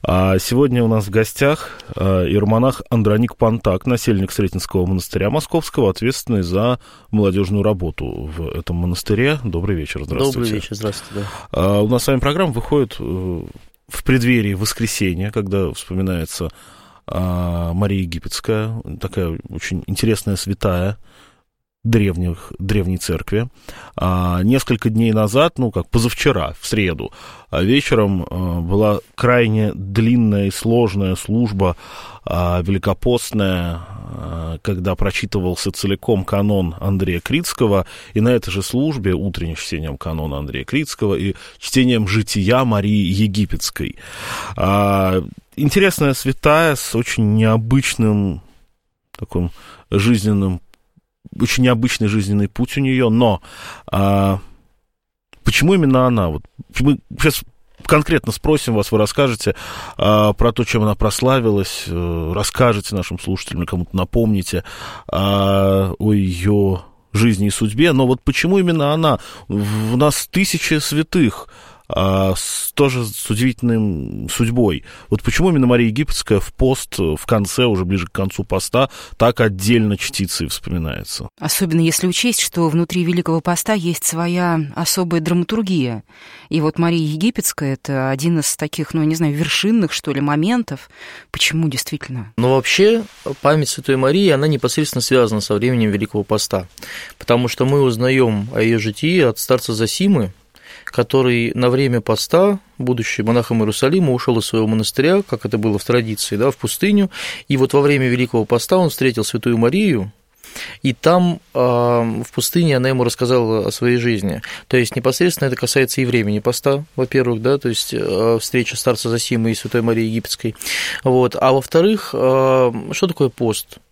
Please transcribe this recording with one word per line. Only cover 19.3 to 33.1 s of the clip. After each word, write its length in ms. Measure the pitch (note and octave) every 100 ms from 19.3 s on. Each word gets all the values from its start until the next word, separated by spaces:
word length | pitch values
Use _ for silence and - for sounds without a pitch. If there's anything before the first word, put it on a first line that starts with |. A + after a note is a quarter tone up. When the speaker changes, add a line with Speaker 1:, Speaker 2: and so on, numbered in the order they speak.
| D#2+ -
Speaker 1:
очень 340 | - - F#2 -
интересная 480 | F#2+ A2+ G#2+ - F#2+
святая 640 | - G2 G#2 F2+ F#2 G#2 - - - _ _ _ _ _
древних, 680 | A2 A2+ G2+ E2+ F2+ E2+ - -
древней 380 | F#2+ G2+ F2+ F#2
церкви. 500 | - E2 - G2+ B2 - - - - -
А, 460 | F#2 F2+ F2+ F2
несколько 460 | G2 C3 - A#2 A#2
дней 240 | A2 A2+
назад, 440 | G#2+ G#2+ A#2+ E3 -
ну, 140 | B2
как 160 | F#2+ E2
позавчера, 640 | A#2 A#2 - D3+ A2 C#2+ D#2+
в 80 | -
среду, 460 | G#2+ F#2+ D#2 G#1 - - - -
а, 140 | C#2+
вечером, 640 | F#2 C3+ - A#2+ G#2 F#2+ -
а, 300 | F2+ F2+ E2+
была 400 | E2+ G2+ G#2+ G2+ - -
крайне 560 | A#2+ B2 A#2 A2 G#2+
длинная 720 | - G2 G2 A2+ A#2+ A2+ G2+ G2
и 40 |
сложная 640 | - A2+ A#2 A#2 G2 G2 F#2
служба, 640 | - A2 A#2+ G2 F#2 E2+ - - - - -
а, 360 | E2+ F2 F2
великопостная, 1160 | F2 G2 G#2 F#2+ B2+